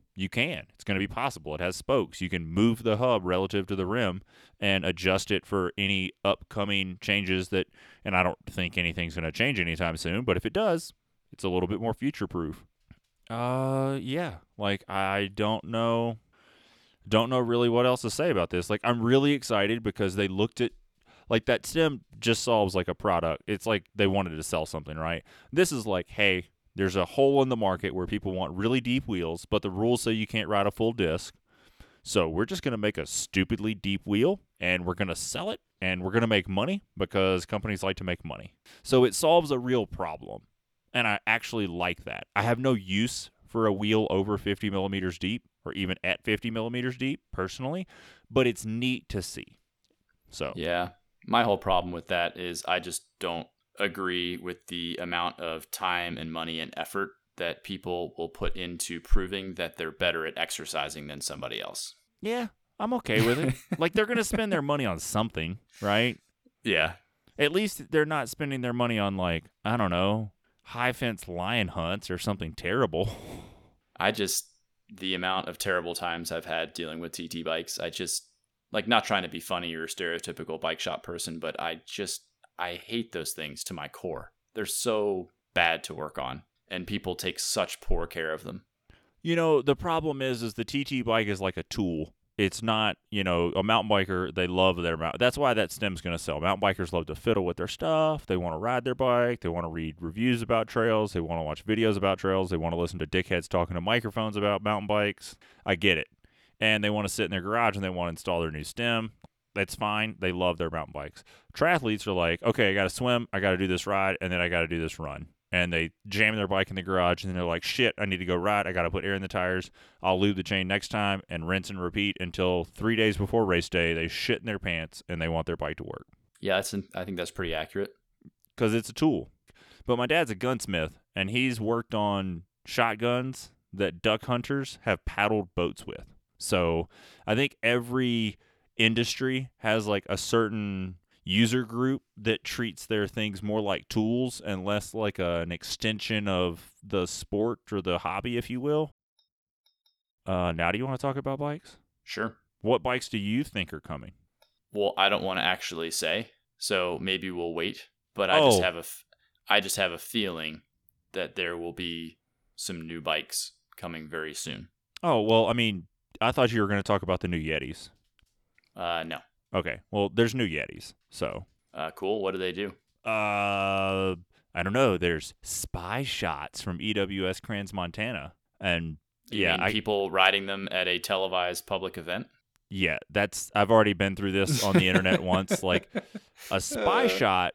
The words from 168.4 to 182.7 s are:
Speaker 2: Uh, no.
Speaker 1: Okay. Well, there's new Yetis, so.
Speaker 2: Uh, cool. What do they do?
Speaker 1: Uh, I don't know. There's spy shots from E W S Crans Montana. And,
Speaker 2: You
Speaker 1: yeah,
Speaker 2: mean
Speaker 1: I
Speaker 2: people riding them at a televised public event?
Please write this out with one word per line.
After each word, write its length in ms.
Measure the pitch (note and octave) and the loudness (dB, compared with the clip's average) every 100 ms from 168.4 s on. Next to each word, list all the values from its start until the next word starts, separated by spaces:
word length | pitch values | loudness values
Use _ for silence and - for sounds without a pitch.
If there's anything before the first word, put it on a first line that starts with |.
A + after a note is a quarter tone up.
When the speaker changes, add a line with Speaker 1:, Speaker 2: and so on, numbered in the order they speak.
| _ _ _ | _ _ _
Speaker 2:
Uh, 300 | F#2+ F2 E2+ | -8 -4 -2
no. 140 | D#2+ D2+ - _ _ | -4 -10 -12 _ _
Speaker 1:
Okay. 260 | G2 D#2+ A1+ - | -4 -2 -8 -4
Well, 180 | G#2 G2+ | 0 2
there's 260 | G2+ A#2 | 4 2
new 140 | B2+ G#2 | 4 0
Yetis, 460 | D2 G1+ G1+ - - _ | 0 -4 -10 -16 -20 _
so. 340 | - A#1+ G1+ F#2 _ _ | -6 -4 -4 -12 _ _
Speaker 2:
Uh, 160 | - D#2+ | -8 -8
cool. 320 | - F#2+ G#2+ | -4 -2 0
What 80 | F#2+ | 0
do 60 | F#2 | -2
they 140 | F#2 | -4
do? 220 | E2+ G2+ - _ _ | -4 -6 -8 _ _
Speaker 1:
Uh, 1120 | A#2 A2 G#2+ G2+ G2+ G2 G2 G2 F#2+ F#2+ F#2+ F2 - _ _ | -4 0 0 0 0 2 2 2 2 2 0 -2 -8 _ _
I 80 | E2+ | -4
don't 100 | F2+ | 0
know. 240 | A#2 C3+ F2+ | 4 4 4
There's 380 | F2 D#2+ - - | 2 0 -4 -14
spy 640 | - - - F2+ F2 A#2 | -10 -8 -6 -8 -6 -4
shots 580 | C#3 - F2 C#2+ D2 - | -4 -2 -4 -4 -8 -8
from 180 | - F2 | -6 -4
E 140 | G#2 | -2
W 340 | G2+ G2 F#2+ F#2 | 0 0 0 -2
S 100 | F#2 | -2
Crans 340 | - G#2 F#2+ | -6 -8 -6
Montana. 580 | G2 F2 E2+ A2 G2 D2 - _ _ | -6 -6 -4 -6 -6 -10 -16 _ _
And, 360 | G2 E2+ E2 D2+ _ _ _ | 0 0 -2 -8 _ _ _
Speaker 2:
You 120 | G#2+ | 0
Speaker 1:
yeah, 100 | F2 | 2
Speaker 2:
mean 80 | D#2+ | 4
Speaker 1:
I 120 | F#2+ | 2
Speaker 2:
people 380 | A2 G#2+ G2+ G2 | 0 0 0 2
riding 360 | F#2+ F#2+ G2 G2 | 6 6 4 -2
them 220 | G2 G2 | -6 -4
at 180 | F#2 F2+ | -2 0
a 100 | F2+ | 0
televised 680 | - G2 F#2+ F2+ F2+ F2+ - | 0 0 0 0 -2 -4 -4
public 320 | F#2+ F#2 - | -4 -4 -8
event? 300 | E2 F#2+ - _ _ _ _ | -6 -6 -8 _ _ _ _